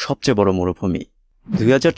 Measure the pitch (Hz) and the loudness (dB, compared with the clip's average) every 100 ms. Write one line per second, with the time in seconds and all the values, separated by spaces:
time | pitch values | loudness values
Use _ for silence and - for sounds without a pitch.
0 | - 139 - 107 98 95 90 87 98 82 | -6 -4 -2 2 2 0 -2 -2 -4 -4
1 | - _ _ _ - 202 113 131 170 | -8 _ _ _ -6 -2 2 2 2